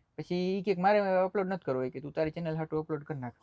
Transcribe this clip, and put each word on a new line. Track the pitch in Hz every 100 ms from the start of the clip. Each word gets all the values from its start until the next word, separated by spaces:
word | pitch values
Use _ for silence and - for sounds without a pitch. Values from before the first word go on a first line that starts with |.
| _ -
પછી | - 180 180 196
ઈ |
કે, | 196
"મારે | 180 190 208
અપલોડ | 196 185 185 208 185
નથી | 190 -
કરવો," | 127
એ | 127
કે, | 131
"તું | 147
તારી | 160 156
ચેનલ | 160 165 156
હાટુ | 156 156
અપલોડ | 156 151
કરી | 147 143
નાખ." | 123 -